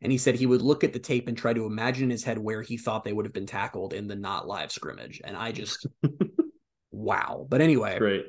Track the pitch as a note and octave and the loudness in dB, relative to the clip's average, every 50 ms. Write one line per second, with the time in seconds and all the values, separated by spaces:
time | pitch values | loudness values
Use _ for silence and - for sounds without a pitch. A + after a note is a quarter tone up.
0 | - B2+ C3+ B2 - C3+ A#2+ A#2+ C3 B2 B2 B2 B2 C3+ D3+ D3 - D3+ - B2 | 0 0 2 4 4 4 4 6 6 6 6 6 6 4 4 4 2 0 0 -2
1 | - - C3+ B2 A#2+ B2 A#2 - - A#2 A#2 A#2 A2 G#2+ G#2+ G#2+ A2+ B2+ B2+ B2+ | -2 0 0 0 0 -2 -4 0 0 0 2 2 0 -2 -2 -2 0 0 0 2
2 | C3+ B2+ A#2+ A2 - B2 A2+ A2 G#2+ G#2+ A2 G#2+ G#2+ - B2 A2+ - A#2+ G#2+ G#2+ | 0 0 0 -2 -2 -4 -4 -2 -2 -4 -4 -4 -6 -8 -8 -6 -2 -2 -2 -2
3 | - A2+ G#2 G#2+ G#2+ G#2+ - G#2 G2 G2 - G2 G2+ - - F#2+ F#2+ F#2+ - G2+ | -2 -2 -2 -2 -2 -4 -4 -6 -6 -6 -4 -4 -4 -4 -4 -6 -6 -6 -6 -6
4 | G#2 G2+ G2+ G2+ G2+ G2 G2 E2+ - E2+ G2+ F#2 - - - - - D2+ - G1+ | -6 -6 -8 -6 -6 -4 -4 -4 -6 -6 -6 -6 -6 -8 -8 -8 -8 -10 -10 -10
5 | A#1 A#1+ - - - F2 G2+ F2 A2+ A#2 A2 - G#2+ - - - - - - _ | -12 -14 -16 -14 -14 -12 -8 -8 -6 -6 -6 -6 -6 -8 -8 -6 -8 -10 -6 _
6 | - - - - - - - - - - - _ _ _ _ _ _ _ - - | -2 0 0 0 -4 -2 0 -2 -2 -2 -4 _ _ _ _ _ _ _ -10 -6
7 | G#2+ G#2 G2+ - - - - - - C#3 C3+ C3+ D#3 E3 D3+ A#2+ G#2+ G2+ F#2 - | -2 0 0 0 0 -2 -6 -8 -4 2 4 6 6 8 6 6 4 2 2 2
8 | A2 G#2 G2 F#2 - | 4 4 4 2 -2